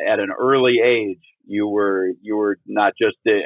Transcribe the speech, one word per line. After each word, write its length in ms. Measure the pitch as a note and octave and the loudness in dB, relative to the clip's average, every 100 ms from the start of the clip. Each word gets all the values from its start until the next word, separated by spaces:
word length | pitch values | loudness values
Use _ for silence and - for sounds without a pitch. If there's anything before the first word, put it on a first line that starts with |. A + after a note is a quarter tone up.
| G2+ | -2
at 120 | G#2+ | -2
an 120 | G2 - | -2 -2
early 420 | B2+ C3+ B2+ A#2+ | 0 2 2 4
age, 380 | A#2+ A#2 G#2 F2+ _ _ - | 2 2 -2 -8 _ _ -8
you 200 | G#2 G#2 | -4 -2
were, 440 | G#2 G2+ F#2+ F#2 F2+ | 0 0 0 -2 -4
you 160 | G#2 G#2+ | -6 -2
were 220 | G#2 G2 - | -2 -4 -6
not 260 | G#2 G2+ - | -2 0 0
just 160 | A2+ - | -2 0
the, 160 | A2+ G2+ | 0 0